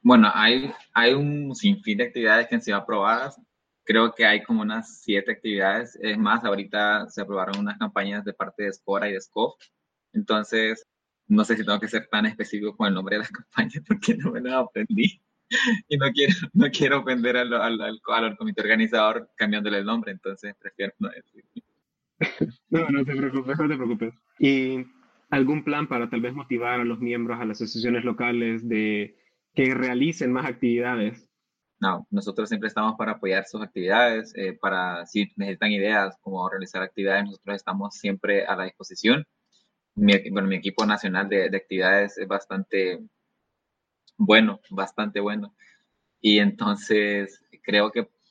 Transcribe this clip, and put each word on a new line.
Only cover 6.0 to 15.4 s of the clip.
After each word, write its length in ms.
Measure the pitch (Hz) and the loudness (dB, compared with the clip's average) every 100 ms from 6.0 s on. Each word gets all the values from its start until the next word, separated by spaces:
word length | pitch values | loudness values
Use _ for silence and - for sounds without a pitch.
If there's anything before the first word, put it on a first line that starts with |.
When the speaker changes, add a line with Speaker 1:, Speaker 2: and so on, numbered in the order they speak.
Speaker 1:
Es 160 | 110 107 | -4 0
más, 260 | 104 113 | 2 2
ahorita 680 | 117 101 98 104 104 104 104 | 0 -4 -2 -2 2 0 -2
se 120 | - | -10
aprobaron 360 | 98 98 95 101 | -6 -4 -4 -4
unas 220 | 101 104 | -4 -4
campañas 440 | 107 101 101 101 | -2 -2 -4 -6
de 100 | 101 | -8
parte 300 | - 95 - | -8 -10 -4
de 100 | 101 | -6
scora 360 | 95 - 98 104 | -6 -4 -2 -2
y 40 | |
de 80 | 95 | -4
scof. 340 | - 110 113 - - _ _ _ _ | -6 -2 -2 -4 -20 _ _ _ _
Entonces, 720 | 110 101 107 104 113 110 113 - _ _ _ _ | -6 0 -2 0 0 0 -4 -12 _ _ _ _
no 160 | 104 | 2
sé 120 | 107 113 | 4 0
si 80 | |
tengo 160 | - 101 | 0 -2
que 80 | 107 | 0
ser 200 | 110 - | -4 -2
tan 180 | 107 107 | 0 0
específico 500 | - 104 104 104 - | -2 -6 -4 -6 -2
con 120 | 104 | 0
el 60 | |
nombre 220 | 92 95 104 | 0 -2 -4
de 40 | |
las 120 | 120 | -4
<laughs> 0 | |
campañas 520 | - - - 110 151 - | -12 -8 -4 -4 -4 -4
porque 280 | 214 - 226 | -2 0 0
no 160 | - | -2
me 100 | 170 | -4
las 120 | 123 | -2
aprendí. 680 | - - - 107 - - - _ _ | -2 -2 -4 -2 2 0 -2 _ _